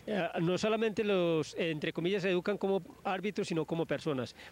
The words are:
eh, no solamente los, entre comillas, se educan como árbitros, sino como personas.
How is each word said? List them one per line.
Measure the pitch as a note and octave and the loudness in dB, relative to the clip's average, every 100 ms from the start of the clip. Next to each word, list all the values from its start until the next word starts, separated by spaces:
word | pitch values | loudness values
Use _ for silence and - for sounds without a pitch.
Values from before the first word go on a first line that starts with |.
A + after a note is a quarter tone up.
| - | -4
eh, | G#3 E3+ F#3+ | -2 0 0
no | E3+ F3+ | 2 2
solamente | A3 A3 A3+ G3+ | 2 2 2 0
los, | G#3 F#3+ E3+ D#3+ C#3 - | 2 4 4 2 0 -2
entre | E3 D#3 E3+ | -2 -2 -4
comillas, | D#3+ F3 G3+ | -2 0 0
se | F#3+ | 2
educan | F3+ F#3+ G3+ | 2 0 0
como | G3 G3 E3+ - | 0 0 -2 -6
árbitros, | - F#3+ G3+ G3 G3 | -2 -2 -2 -2 0
sino | E3 | 0
como | D3+ E3 D#3 | 0 -2 0
personas. | C#3 E3 C3+ A2+ - - | -2 0 -2 -4 -8 -14